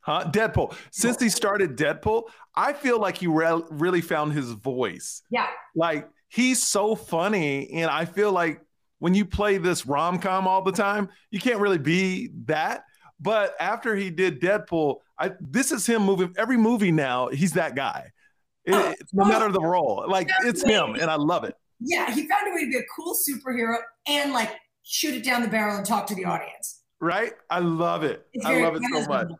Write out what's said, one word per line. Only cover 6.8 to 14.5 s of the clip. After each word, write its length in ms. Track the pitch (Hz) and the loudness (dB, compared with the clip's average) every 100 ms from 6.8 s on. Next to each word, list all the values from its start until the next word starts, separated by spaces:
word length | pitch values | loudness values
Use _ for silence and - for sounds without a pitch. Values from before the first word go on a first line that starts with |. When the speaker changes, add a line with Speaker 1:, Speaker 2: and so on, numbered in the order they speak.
| 208 | 0
Speaker 1:
funny, 760 | 220 - 165 185 214 151 139 131 | -2 -2 0 0 0 0 -2 -4
and 180 | 160 165 | -4 -2
I 140 | 143 | -2
feel 280 | 170 180 208 | -4 0 2
like 280 | 185 170 151 _ _ _ _ | 2 0 -2 _ _ _ _
when 160 | - | 2
you 100 | 185 | 4
play 320 | 208 - 208 196 | 2 0 2 2
this 300 | 170 170 123 | 2 -2 -2
rom-com 600 | 143 165 180 185 185 190 | 0 0 0 0 0 2
all 140 | 190 | 2
the 120 | 185 | 2
time, 360 | 185 202 208 196 - _ | 0 0 0 -4 -8 _
you 100 | 202 | -4
can't 180 | 254 226 | 0 2
really 180 | 202 180 | 2 2
be 500 | 139 175 190 185 247 - | 2 2 2 -2 -6 -10
that. 400 | 113 156 175 247 - _ - _ | -2 0 0 -4 -12 _ -20 _
But 360 | 160 220 196 - | 0 2 0 -2
after 360 | 170 220 240 208 | -4 -2 -2 -2
he 140 | 196 | -2
did 320 | 160 185 147 | 0 0 2
Deadpool, 540 | 175 | 2